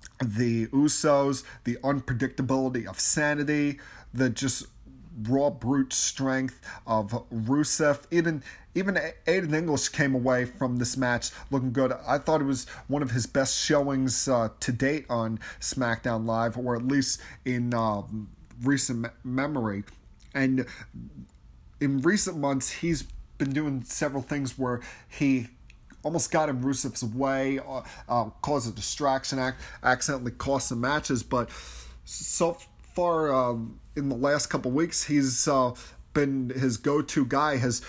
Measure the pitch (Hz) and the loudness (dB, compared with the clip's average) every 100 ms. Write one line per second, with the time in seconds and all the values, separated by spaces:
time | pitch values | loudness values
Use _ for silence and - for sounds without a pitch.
0 | - - 123 104 123 113 113 135 147 - | -18 -6 -4 0 2 2 2 4 4 4
1 | 156 139 139 135 - - - 117 135 143 | 4 4 4 0 -6 -8 -6 -2 0 -2
2 | - 120 131 - 127 135 131 123 101 92 | -2 -2 -2 -2 0 0 0 -2 -4 0
3 | - - 147 147 147 151 143 139 - - | 2 4 2 2 2 2 0 -2 -10 -20
4 | - 120 127 107 135 - - - - - | -8 0 0 2 0 0 -4 -12 -20 -20
5 | - 113 107 135 143 139 113 139 131 - | -16 -8 0 2 2 0 0 2 2 0
6 | - - 135 131 131 - - - - 110 | -2 -2 0 0 -2 -6 -16 -10 0 0
7 | 104 117 - 113 110 143 147 - 151 139 | 0 -4 -4 -4 2 2 4 4 4 2
8 | - 170 165 151 - - - 180 196 180 | 0 0 2 0 -6 -18 -8 -4 0 -2
9 | 156 - - 185 170 156 170 135 - - | -2 -4 0 2 2 0 2 0 0 0
10 | 143 131 123 127 123 - 131 123 120 135 | 2 2 2 2 0 -2 -2 0 0 0
11 | 123 120 - - - 139 127 123 127 127 | 0 0 -2 -10 -4 -2 0 2 2 0
12 | - 139 - 156 139 131 - - - 143 | 0 0 2 2 2 0 -4 -10 -4 -2
13 | 135 123 113 135 135 - - 147 139 135 | 0 0 0 2 2 0 2 2 2 2
14 | 131 120 139 123 110 - - 120 135 151 | 2 2 2 2 2 -2 -2 2 2 0
15 | - 120 113 110 - - - 135 120 113 | -2 -2 -2 -4 -8 -4 -2 0 0 0
16 | 123 113 113 113 117 117 123 120 127 139 | 0 -2 0 0 0 -2 -2 -2 0 2
17 | 131 - - - 127 123 120 120 110 101 | 2 -2 -8 -8 -4 -2 0 0 0 -2
18 | - 110 104 - - 120 123 139 - 120 | -4 -10 -10 -16 -20 -4 0 2 2 -2
19 | 117 - 131 127 147 147 110 101 104 - | -6 -8 -6 -2 -2 0 -2 -2 -8 -14
20 | - - - 135 135 131 120 - - - | -20 -20 -8 0 2 2 -2 -8 -16 -16
21 | - - - - - - - - 143 139 | -16 -16 -20 -20 -20 -20 -20 -4 0 2
22 | 151 208 185 165 143 135 - - 170 160 | 2 2 2 0 -2 0 0 0 0 0
23 | - - - - 139 139 151 135 113 - | -4 -12 -12 -4 -2 0 -2 -4 -4 -2
24 | 151 135 - 147 131 - 127 120 - - | -2 -2 -4 -4 -4 -2 -2 -2 -6 -18
25 | - - 143 131 117 - - - - - | -14 0 2 2 0 -12 -20 -20 -20 -8
26 | 147 165 - 165 151 131 131 135 135 - | -2 0 2 2 2 0 0 0 -2 -4
27 | 117 123 135 135 135 135 135 131 - - | -4 0 0 2 0 -2 -4 -10 -12 -12
28 | - 120 107 - - 147 117 104 - - | -2 0 -2 -4 -2 -2 -2 -6 -6 -2
29 | 143 135 - 135 131 131 - - 127 127 | 0 0 0 -2 -2 -4 -12 -2 2 2
30 | - 135 123 117 139 135 - 120 123 151 | 2 -2 -4 -4 -2 0 0 0 0 0
31 | - 127 - 123 113 - - - - - | 0 -2 0 -2 -2 -8 -16 -16 -16 -18
32 | - - - - 170 170 - - - - | -10 -6 -2 0 0 -2 -10 -20 -8 0
33 | 175 165 156 131 123 117 113 - - 147 | 2 2 2 2 2 0 -6 -12 -10 -4
34 | 139 120 139 147 - 143 127 135 170 - | -2 2 2 2 2 -2 0 2 2 0
35 | - 147 135 120 - 135 123 120 - - | 2 2 4 2 4 4 4 0 -12 -20
36 | - 151 139 135 123 127 131 107 151 147 | -4 0 2 0 -2 0 0 2 2 2
37 | 143 156 127 139 151 135 123 113 | 2 0 2 2 2 2 0 -2